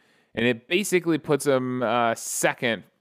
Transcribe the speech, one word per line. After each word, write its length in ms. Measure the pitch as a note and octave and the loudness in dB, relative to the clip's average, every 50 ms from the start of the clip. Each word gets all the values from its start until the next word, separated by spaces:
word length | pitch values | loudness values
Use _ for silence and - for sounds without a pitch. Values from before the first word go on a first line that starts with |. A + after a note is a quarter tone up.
| _ _ _ _ _ _ - | _ _ _ _ _ _ -4
And 120 | A2 A#2 | 0 0
it 220 | B2 B2 A2+ - | 0 0 -2 -2
basically 520 | - F3 G3 G3+ - F#3 F3+ E3 E3 D#3+ D3 | -2 -2 -2 0 0 0 0 2 0 0 0
puts 260 | - - D3 C#3 - | 0 0 0 0 2
him, 360 | D3 C3+ C3 B2+ B2+ B2+ B2+ | 2 2 2 0 -2 -4 -2
uh, 340 | B2 G#2+ A#2+ A#2+ A#2+ A#2 A2+ | -2 0 2 2 2 2 0
second, 680 | - - - - - F3 D#3 C#3 - C3+ A#2+ A2 F2+ - _ _ _ | -2 -6 -8 -4 -2 -2 -2 0 0 -2 -2 -2 -2 -6 _ _ _